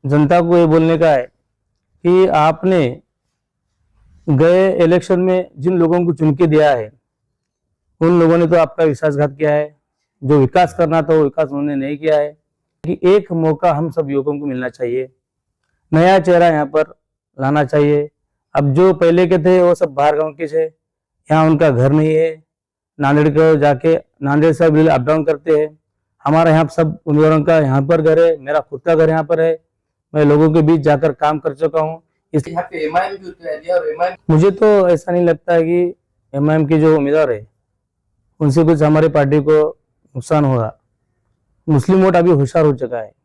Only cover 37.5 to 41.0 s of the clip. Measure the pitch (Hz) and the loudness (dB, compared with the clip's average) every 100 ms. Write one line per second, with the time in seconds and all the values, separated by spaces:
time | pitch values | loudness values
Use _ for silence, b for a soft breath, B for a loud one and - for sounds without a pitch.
37.5 | _ _ _ _ _ _ _ _ _ 151 | _ _ _ _ _ _ _ _ _ -2
38.5 | 139 160 160 151 156 160 147 139 151 143 | 0 2 2 2 2 0 0 0 0 2
39.5 | 156 151 - _ _ _ 131 - 156 143 | 2 0 -4 _ _ _ -14 -4 0 0
40.5 | 131 110 - _ _ | 0 -4 -8 _ _